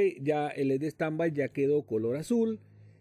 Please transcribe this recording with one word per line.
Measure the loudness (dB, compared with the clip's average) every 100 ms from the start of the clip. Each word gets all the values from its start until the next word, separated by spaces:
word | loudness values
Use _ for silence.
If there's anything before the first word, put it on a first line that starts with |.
| 2 0
Ya | -2 0 -2
el | -2 0
L |
E | 0
D | -2
standby | -4 -4 0 0
ya | 0 -2
quedó | 0 2 2 0
color | -2 0 -2
azul. | 0 2 2 -2 -10 -20 -20 -20